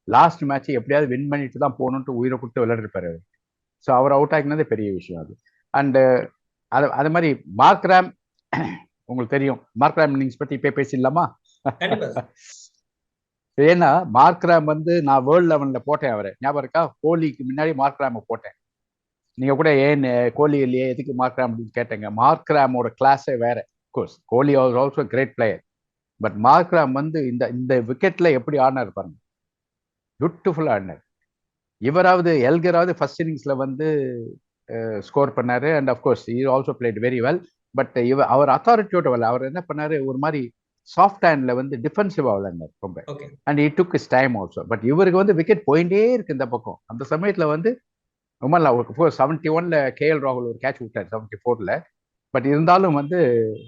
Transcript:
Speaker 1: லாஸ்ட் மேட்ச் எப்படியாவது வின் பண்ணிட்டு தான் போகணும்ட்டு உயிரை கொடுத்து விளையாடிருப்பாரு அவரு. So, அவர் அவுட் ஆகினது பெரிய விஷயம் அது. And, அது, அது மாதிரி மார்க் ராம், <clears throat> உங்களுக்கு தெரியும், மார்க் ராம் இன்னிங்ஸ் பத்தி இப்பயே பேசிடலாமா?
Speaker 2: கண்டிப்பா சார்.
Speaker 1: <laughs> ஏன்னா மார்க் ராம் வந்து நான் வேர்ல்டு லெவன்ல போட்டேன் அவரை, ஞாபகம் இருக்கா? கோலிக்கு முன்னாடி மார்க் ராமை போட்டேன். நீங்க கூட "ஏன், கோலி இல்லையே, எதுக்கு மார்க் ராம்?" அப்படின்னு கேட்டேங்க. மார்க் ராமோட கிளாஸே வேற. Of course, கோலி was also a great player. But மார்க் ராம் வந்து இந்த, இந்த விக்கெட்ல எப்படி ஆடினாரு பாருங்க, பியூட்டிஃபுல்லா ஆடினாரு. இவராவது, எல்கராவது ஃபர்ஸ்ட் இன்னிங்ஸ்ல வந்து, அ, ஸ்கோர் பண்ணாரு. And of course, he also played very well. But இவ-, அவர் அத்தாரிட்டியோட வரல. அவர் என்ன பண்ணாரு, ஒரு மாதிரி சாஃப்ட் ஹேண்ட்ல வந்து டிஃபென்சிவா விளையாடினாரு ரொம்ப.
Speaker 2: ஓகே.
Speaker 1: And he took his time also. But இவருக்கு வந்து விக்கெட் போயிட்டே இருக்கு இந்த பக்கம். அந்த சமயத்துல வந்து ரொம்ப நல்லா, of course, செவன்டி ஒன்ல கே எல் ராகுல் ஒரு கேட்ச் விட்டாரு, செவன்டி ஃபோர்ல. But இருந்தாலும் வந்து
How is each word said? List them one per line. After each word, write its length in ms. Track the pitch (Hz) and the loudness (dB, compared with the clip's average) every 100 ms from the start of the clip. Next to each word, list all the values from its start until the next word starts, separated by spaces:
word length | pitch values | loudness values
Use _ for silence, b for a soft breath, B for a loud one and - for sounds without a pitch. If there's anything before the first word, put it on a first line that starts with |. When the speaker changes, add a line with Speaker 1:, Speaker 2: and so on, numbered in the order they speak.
Speaker 1:
லாஸ்ட் 380 | - 123 165 - | 2 6 6 4
மேட்ச் 260 | 143 139 143 | -4 -4 -4
எப்படியாவது 420 | 127 120 143 143 | -6 0 0 0
வின் 180 | 123 143 | -2 -4
பண்ணிட்டு 300 | 143 131 123 | -6 -6 -4
தான் 180 | 143 127 | -4 -2
போகணும்ட்டு 320 | 131 131 131 | -4 -4 -6
உயிரை 280 | 120 127 127 | -4 -4 -4
கொடுத்து 240 | 123 131 | -6 -4
விளையாடிருப்பாரு 440 | 117 113 107 95 87 | -2 -2 -4 -8 -8
அவரு. 140 | 82 _ _ _ _ _ _ | -12 _ _ _ _ _ _
So, 120 | - | 0
அவர் 180 | 123 139 | 2 4
அவுட் 200 | 139 147 | 4 2
ஆகினது 300 | 156 143 151 | 0 -2 -2
பெரிய 300 | 151 110 104 | -2 -2 -4
விஷயம் 300 | 92 90 85 | -6 -10 -14
அது. 100 | 90 - _ _ _ | -14 -20 _ _ _
And, 220 | 135 139 131 131 123 127 _ _ _ - | -2 2 4 4 4 -2 _ _ _ -4
அது, 140 | 131 143 | -2 0
அது 200 | 131 151 | 0 0
மாதிரி 200 | 165 165 135 - 98 | 0 0 -2 -6 4
மார்க் 280 | 147 196 | 6 6
ராம், 260 | 175 185 180 - _ _ - | 4 4 2 -6 _ _ -8
<clears throat> 360 | - 160 175 _ _ | -6 -6 -10 _ _
உங்களுக்கு 320 | - 127 117 139 | -12 -8 -4 -2
தெரியும், 240 | 139 120 _ | -2 -4 _
மார்க் 260 | 113 147 160 | 0 0 2
ராம் 160 | 151 | 0
இன்னிங்ஸ் 240 | 135 135 120 | 2 -4 -6
பத்தி 180 | 139 135 | -8 -4
இப்பயே 180 | 139 | -4
பேசிடலாமா? 500 | 135 135 131 131 160 160 _ _ _ 135 - | -2 -4 -2 0 0 -4 _ _ _ -8 -6
Speaker 2:
கண்டிப்பா 300 | 190 214 127 | -4 -4 -4
சார். 200 | 120 - _ B B B _ _ _ _ _ _ _ _ - | -8 -12 _ B B B _ _ _ _ _ _ _ _ 2
Speaker 1:
<laughs> 120 | 147 | 4
ஏன்னா 200 | 175 156 160 175 | 6 4 2 2
மார்க் 380 | 117 156 175 | 6 6 6
ராம் 200 | 175 165 | 4 4
வந்து 380 | 151 151 156 175 | 4 -2 0 0
நான் 220 | 139 135 | 2 2
வேர்ல்டு 260 | 131 170 175 | 4 4 4
லெவன்ல 300 | 151 139 131 | 2 0 -4
போட்டேன் 260 | 135 147 135 | -4 -2 -2
அவரை, 200 | 107 98 - | -4 -6 -6
ஞாபகம் 240 | 135 147 | -4 -4
இருக்கா? 200 | 135 165 156 _ | -2 -2 -2 _
கோலிக்கு 420 | 151 170 156 - | -2 0 -2 -4
முன்னாடி 300 | 131 135 160 | -8 -4 -2
மார்க் 260 | 135 135 - | 0 -2 -2
ராமை 220 | 139 117 - | -6 -6 -8
போட்டேன். 300 | 113 - _ _ _ _ _ _ _ _ - | -10 -10 _ _ _ _ _ _ _ _ -6
நீங்க 160 | 131 | -2
கூட 160 | 139 160 | 2 4
"ஏன், 300 | 139 139 143 131 123 120 | 4 4 2 0 0 0
கோலி 260 | 135 151 143 | 0 0 2
இல்லையே, 280 | 127 127 131 | 0 -2 -2
எதுக்கு 240 | 127 135 | -4 -8
மார்க் 240 | 127 127 127 | -4 -4 -2
ராம்?" 120 | 123 | -6
அப்படின்னு 240 | 113 113 | -6 -8
கேட்டேங்க. 340 | 120 117 107 104 | -8 -6 -8 -8
மார்க் 400 | 107 131 156 - | 0 2 2 0
ராமோட 380 | 151 131 127 117 | 0 2 0 -4
கிளாஸே 400 | - 135 139 - 123 | 0 2 2 0 -4
வேற. 200 | 117 117 - _ | -2 -4 -8 _
Of 80 | _ | _
course, 200 | 131 113 _ - | -8 -8 _ -2
கோலி 280 | 120 143 135 | 0 4 4
was 180 | 127 | 2
also 260 | 120 135 147 | 2 -2 -2
a 80 | 123 | -4
great 240 | 127 131 120 | -2 -4 -2
player. 220 | 113 87 _ _ _ _ _ - | -2 -2 _ _ _ _ _ -8
But 140 | 107 | -8
மார்க் 380 | 101 120 160 175 | 0 6 6 4
ராம் 200 | 170 139 | 2 2
வந்து 260 | 135 156 156 131 | -2 -4 -4 -4
இந்த, 200 | 120 120 | -2 -4
இந்த 320 | 123 127 127 | -4 0 0
விக்கெட்ல 500 | 113 131 190 175 175 | 0 -2 -2 2 2
எப்படி 260 | 131 117 147 | 2 0 2
ஆடினாரு 320 | 131 131 107 | 2 0 -6
பாருங்க, 220 | 98 87 73 _ _ _ _ _ _ _ _ _ - | -8 -12 -14 _ _ _ _ _ _ _ _ _ -6
பியூட்டிஃபுல்லா 520 | 165 165 196 156 156 | -6 -2 -4 -2 0
ஆடினாரு. 300 | 104 95 78 _ _ _ _ _ _ _ - | -2 -4 -16 _ _ _ _ _ _ _ -6
இவராவது, 500 | 117 165 180 185 170 156 | -2 2 4 4 4 2
எல்கராவது 540 | 123 170 175 170 180 | 2 2 2 2 0
ஃபர்ஸ்ட் 280 | 170 143 - | -2 -6 -4
இன்னிங்ஸ்ல 340 | 160 147 143 131 | -6 -6 -6 -4
வந்து, 300 | 135 131 156 151 131 120 113 - _ _ - | -4 -4 -4 -2 -4 -8 -12 -16 _ _ -14
அ, 320 | 113 113 107 | -10 -8 -8
ஸ்கோர் 340 | - 143 139 | -4 0 0
பண்ணாரு. 420 | 139 123 123 143 156 | 0 -2 -2 0 0
And 140 | 135 | 0
of 100 | 117 | -2
course, 240 | 135 117 - | 0 -2 -2
he 120 | 120 | -4
also 280 | 135 131 131 123 | 0 0 -2 -4
played 200 | 120 104 | -4 -2
very 220 | 120 123 | -2 -2
well. 180 | 123 180 - _ _ | -2 -2 -6 _ _
But 160 | 135 127 127 | -4 -4 0
இவ-, 240 | 120 135 135 | 0 2 2
அவர் 220 | 127 143 | 4 4
அத்தாரிட்டியோட 600 | 131 - 226 202 180 147 | 2 4 2 2 -2 0
வரல. 120 | 123 | 0
அவர் 220 | 113 123 | 0 -2
என்ன 180 | 131 170 | -4 -10
பண்ணாரு, 400 | 175 151 151 156 | -10 -6 -4 -4
ஒரு 140 | 135 131 | -4 -4
மாதிரி 240 | 151 151 120 _ _ _ _ | -4 -4 -8 _ _ _ _
சாஃப்ட் 360 | - 196 196 | 2 2 4
ஹேண்ட்ல 300 | 175 147 127 | 2 2 0
வந்து 220 | 123 139 131 | -2 -4 -6
டிஃபென்சிவா 560 | 147 202 196 - 131 | -6 -2 -4 0 -2
விளையாடினாரு 420 | 101 98 87 80 _ | 0 -4 -10 -14 _
ரொம்ப. 240 | 98 85 - | -14 -14 -16
Speaker 2:
ஓகே. 200 | 139 - - - | -16 -18 -12 -4
Speaker 1:
And 120 | 147 | 0
he 100 | 147 | 0
took 240 | 147 175 | 2 -2
his 140 | 139 - | -2 0
time 260 | 127 135 113 | 2 2 -2
also. 240 | 90 - 85 | -6 -10 -6
But 160 | 110 | -4
இவருக்கு 380 | 113 156 190 180 | -2 2 2 2
வந்து 120 | 202 | 2
விக்கெட் 300 | 175 165 214 - | 0 2 0 2
போயிட்டே 380 | 151 175 196 226 | 0 2 2 2
இருக்கு 240 | 247 185 135 | 0 -4 -6
இந்த 80 | 127 | -6
பக்கம். 340 | 120 110 - _ | -6 -8 -18 _
அந்த 180 | 117 135 | -14 -6
சமயத்துல 360 | 160 202 196 156 | -4 -2 -2 -2
வந்து 260 | 156 208 247 _ _ _ _ _ - | 0 -2 -4 _ _ _ _ _ -8
ரொம்ப 120 | 131 170 | 0 2
நல்லா, 140 | 151 | 4
of 140 | 120 117 | 2 -2
course, 280 | 117 165 - | 0 0 2
செவன்டி 320 | 139 156 156 | 0 0 -2
ஒன்ல 440 | 160 175 156 131 | -2 0 0 -2
கே 140 | - 147 | -2 -2
எல் 120 | 156 | 0
ராகுல் 240 | 135 127 120 | -2 -4 -6
ஒரு 120 | 117 | -6
கேட்ச் 180 | 131 139 | -6 -6
விட்டாரு, 300 | 113 110 92 | -10 -10 -8
செவன்டி 280 | 110 110 107 | -10 -12 -10
ஃபோர்ல. 340 | - 113 95 135 - _ _ _ _ | -4 -4 -2 -6 -6 _ _ _ _
But 100 | 131 131 | -4 0
இருந்தாலும் 480 | 147 165 180 190 | 2 4 4 4
வந்து 240 | 143 143 175 135 117 110 107 | 0 -2 0 2 2 0 -4